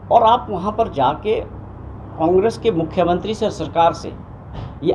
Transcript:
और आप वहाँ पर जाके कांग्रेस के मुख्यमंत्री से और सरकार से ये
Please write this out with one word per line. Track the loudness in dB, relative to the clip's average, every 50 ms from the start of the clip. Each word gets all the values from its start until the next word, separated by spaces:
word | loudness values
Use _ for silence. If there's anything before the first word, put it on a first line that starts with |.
| 0 4 4
और | 6 6
आप | 6 4 4 2 -2
वहाँ | -6 -4 -4 -2 -2
पर | -2 -2 -2
जाके | 0 0 2 2 0 0 -2 -2 -2 -2
कांग्रेस | -4 -6 -10 -14 -14 -16 -16 -16 -14 -14 -14 -14 -14 -12 -4 0 2 4 4 4 4 4 2 0
के | 0 0
मुख्यमंत्री | 0 0 0 0 0 2 2 2 2 0 0 -4 -4
से | -2 -2
और | -2 -2
सरकार | -4 -6 -2 2 4 4 4 4
से | 0 -4 -10 -12 -12 -14 -16 -16 -16 -16 -14 -12 -12 -12 -12 -10 -2 0
ये | 0